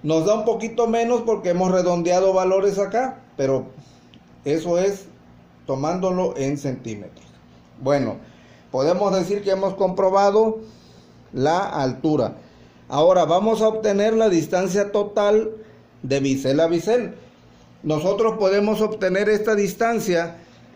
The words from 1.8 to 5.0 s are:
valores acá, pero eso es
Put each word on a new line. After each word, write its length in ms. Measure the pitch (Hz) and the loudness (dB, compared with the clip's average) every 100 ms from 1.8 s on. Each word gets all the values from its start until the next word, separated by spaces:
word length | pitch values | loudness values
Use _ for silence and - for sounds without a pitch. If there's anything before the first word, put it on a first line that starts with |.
| 175 175 170 180 190 | 0 0 2 2 4
valores 440 | 190 185 190 202 190 | 2 2 2 2 0
acá, 440 | 196 214 254 - - - | -2 -2 -4 -8 -20 -4
pero 300 | 135 135 - - - - - - _ - | -2 -2 -4 -18 -20 -20 -20 -20 _ -12
eso 340 | 143 160 170 170 | -4 -4 0 0
es 280 | 196 202 | 0 -2